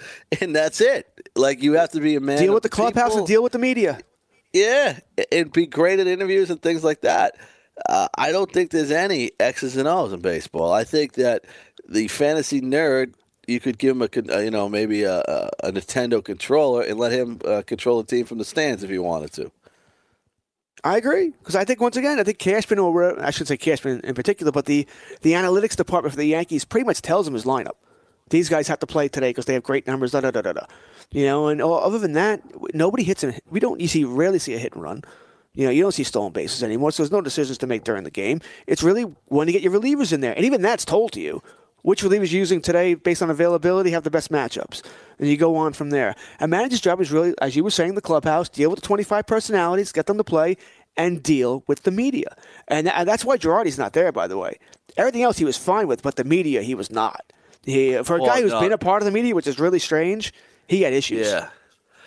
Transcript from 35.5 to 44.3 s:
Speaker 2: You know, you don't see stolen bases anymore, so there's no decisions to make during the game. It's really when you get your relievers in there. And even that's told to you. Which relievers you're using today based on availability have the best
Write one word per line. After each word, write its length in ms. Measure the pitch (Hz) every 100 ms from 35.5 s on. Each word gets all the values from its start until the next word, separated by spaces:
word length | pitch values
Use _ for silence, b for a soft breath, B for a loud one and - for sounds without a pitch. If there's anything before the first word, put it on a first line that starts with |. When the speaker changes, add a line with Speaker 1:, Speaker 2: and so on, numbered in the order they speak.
Speaker 2:
You 100 | - 135
know, 40 |
you 120 | 135
don't 100 | 196
see 100 | 170
stolen 280 | 131 113 101
bases 300 | 92 80 -
anymore, 300 | 117 113 147
so 100 | -
there's 100 | 151
no 80 | 196
decisions 380 | 151 139 135 127
to 80 | 131
make 180 | 113
during 200 | - 104
the 60 | 82
game. 300 | - 98 160 B B -
It's 160 | 196
really 200 | 160 208 220 - _
when 220 | 139 160
you 40 |
get 100 | 190
your 100 | 180
relievers 400 | 202 247 285 214
in 80 | 156
there. 120 | 127
And 100 | 110
even 180 | 226 269
that's 220 | 180 233
told 280 | - 170 226
to 80 | -
you. 220 | 76 78 b b b _
Which 180 | - 202
relievers 260 | 196 202 185
you're 80 | 180
using 220 | 185 180
today 320 | 170 170 180
based 280 | 170 175 175
on 60 | 170
availability 600 | 151 170 170 170 185 185
have 140 | 170
the 60 | 156
best 200 | 156 -